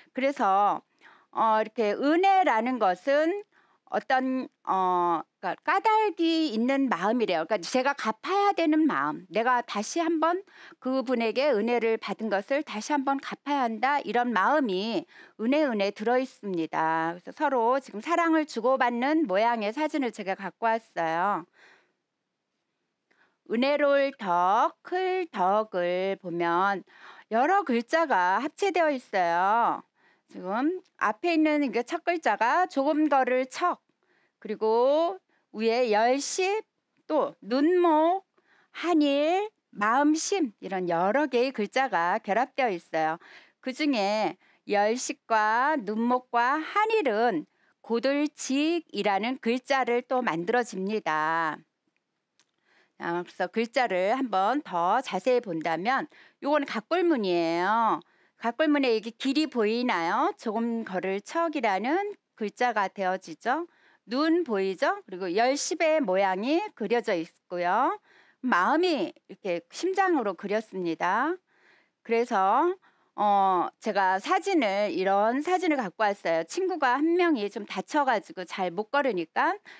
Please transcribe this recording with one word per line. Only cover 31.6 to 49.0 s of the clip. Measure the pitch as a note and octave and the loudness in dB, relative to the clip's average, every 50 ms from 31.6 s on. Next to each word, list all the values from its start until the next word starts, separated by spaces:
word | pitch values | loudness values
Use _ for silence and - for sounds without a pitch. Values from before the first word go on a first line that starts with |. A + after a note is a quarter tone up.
| C#4+ | 0
이게 | B3 F#3 A3+ A#3+ | 0 -2 -4 -4
첫 | - E4+ E4 - | -4 -6 -6 -2
글자가 | F4 F4 D#4+ - A#3 G#3 - A3 A#3+ D4 F4 F#4 | -2 -2 0 0 0 0 2 2 2 2 2 0
조금 | - - C#4 C4+ D4 D#4 D4+ D#4 D4 | 0 0 0 0 2 2 2 2 4
걸을 | C#4+ C4+ B3+ A#3+ A#3 B3+ C4 | 4 4 2 2 2 0 -2
척, | C4 - - F4 F4+ D4 - _ _ _ _ _ _ _ _ _ _ _ _ | -4 -4 -2 -2 -2 -2 -2 _ _ _ _ _ _ _ _ _ _ _ _
그리고 | - G#3 G#3+ - G#3+ A3 A3 A#3 B3 C4+ D4 D#4 E4 E4+ F#4+ F#4 _ _ _ _ _ _ | -10 -10 -6 -2 0 2 2 4 4 4 4 2 2 0 -2 -6 _ _ _ _ _ _
위에 | - G#3 A3 A3+ A3+ B3 B3+ A#3 | -6 -2 0 0 2 2 2 2
열십, | G#3 G#3 A3+ A#3+ C4 C#4+ C#4 - - - F#4 F#4+ G4+ A4 - _ _ _ _ _ _ _ _ | 2 4 4 4 2 0 -2 -4 -2 -2 0 0 0 -2 -6 _ _ _ _ _ _ _ _
또 | - D#4 C#4+ F#3+ - - - | -2 -2 0 0 -2 -4 -10
눈목, | - G3 A#3+ C#4 D4 E4 F4+ F4+ F4 E4+ D4+ D4+ D#4+ E4+ F#4 F#4+ - _ _ _ _ _ _ _ _ _ | -8 -4 0 2 2 4 4 4 4 4 4 4 4 2 2 0 -4 _ _ _ _ _ _ _ _ _
한일, | - - - E4 E4+ D#4 D4 C#4+ C#4 C#4+ D4 D#4+ F4+ F#4+ G#4 A4 _ _ _ _ | -12 -6 -2 2 2 4 4 4 2 2 2 2 0 0 -2 -4 _ _ _ _
마음심, | - F#3+ G3+ A3 A#3 C#4 D4 D4+ D#4 D#4+ - - G4+ F#4+ D#4 A3 - - | -6 -2 0 2 2 4 4 2 2 0 0 -2 -2 -2 -2 -2 -6 -8
이런 | F#3+ F#3 G3 F#3 F#3 | -10 -6 -6 -4 -2
여러 | E3+ E3+ E3 F3+ G3 A3 C#4 D4+ | -2 0 0 2 2 2 2 0
개의 | C4 C4 A#3 B3 C4+ | 0 0 0 0 0
글자가 | C4 - G#3 G3+ - C4 C4+ B3+ G3 E3+ E3+ F3 F#3+ A3+ | -2 -4 -4 -2 0 0 0 0 0 0 0 0 0 -2
결합되어 | - G#3 F#3+ A3 C4 C#4 - - C4 A#3 | -2 0 0 0 0 -2 -2 -2 -2 -2
있어요. | F#3 E3+ - - - D#3+ D#3 D#3 D#3+ E3+ - - - - - _ _ _ | -2 -4 -8 -6 -4 -2 -2 -2 -2 -4 -10 -18 -20 -20 -20 _ _ _
그중에 | - C4 B3+ - D4+ D4 C4 G#3+ G3 G3+ G#3 A3 G#3 D#3 F3+ - _ _ _ _ - - | -10 -8 -4 -2 0 0 0 0 0 0 0 0 0 -2 -4 -8 _ _ _ _ -6 -2
열십과 | G3+ G3+ G#3 G#3+ A#3 B3+ - - - - _ - A3+ G#3+ G#3+ G#3+ A3 A#3+ C4 D4 D#4+ C#4 | 2 2 2 2 0 -2 -4 -6 -8 -8 _ 0 0 2 2 2 2 2 2 0 0 -2
눈목과 | G3 F#3+ G#3+ A3 A#3 A#3+ B3 B3+ B3+ _ - A#3 A#3+ B3+ C#4+ | -2 -4 -4 -2 0 0 0 0 -2 _ 0 0 2 2 0
한일은 | D#4 D#4 - - G4+ G#4+ A4 A4+ A4 F4 B3+ G#3 G#3+ A#3+ A#3+ F#3+ D3+ F3+ - _ _ _ _ _ _ | -2 -4 -2 0 0 0 2 2 2 2 2 2 2 2 2 0 -2 -4 -8 _ _ _ _ _ _
고들직이라는 | - - A3+ A#3 G#3 C4+ C#4 C#4+ D4+ C#4+ - - - - C4 C#4 D4+ D#4+ F4 E4+ - _ - G3+ | -6 -4 -4 -2 0 0 0 0 -2 -2 -4 -8 -6 -2 -2 0 0 0 0 -2 -4 _ -6 -2